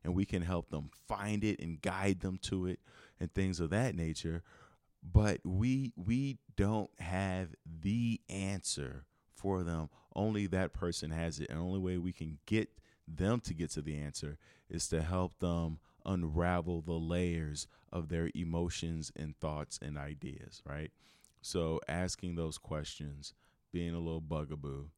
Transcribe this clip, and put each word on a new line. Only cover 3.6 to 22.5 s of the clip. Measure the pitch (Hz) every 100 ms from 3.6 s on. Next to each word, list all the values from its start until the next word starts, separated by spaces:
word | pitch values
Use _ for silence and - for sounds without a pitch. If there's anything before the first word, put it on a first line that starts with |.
of | 82
that | 101 127
nature. | 82 80 78 82 85 - - - _ _ _
But | 87 90 107 87
we, | 90 92 120 131 131
we | - 90 120 139 120 - -
don't | 98 110 - -
have | 82 92 95 92 90 -
the | - 82 95 117 117 113 -
answer | 98 98 98 - - 65 69 - _ _
for | - 98 92
them. | 85 82 78 - _
Only | - 107 104 98
that | 92 90
person | - 87 82 76
has | 80 82 71
it. | -
And | 73
the |
only | 90 95
way | 92 90
we | 90
can | - 80 78 -
get | 110 - - _ _ -
them | 78 92 120
to | -
get | 80 80
to | -
the | 73 73
answer | 73 - 76 73 - - _
is | 85 -
to | 80
help | 80 92 92 -
them | 90 85 82 80 _ _
unravel | - 92 82 78 87 90 85 85
the | 80
layers | 82 82 87 90 85 76 73 - - _
of | 87 78
their | 82 82
emotions | - 85 82 87 - 82 82 76
and | - 78 76
thoughts | 78 76 71 -
and | 73 73
ideas, | 71 76 - 67 65 -
right? | 73 73 76 _ - _ - _
So | - 92 82 80 -
asking | 82 92 - 90
those | 85 80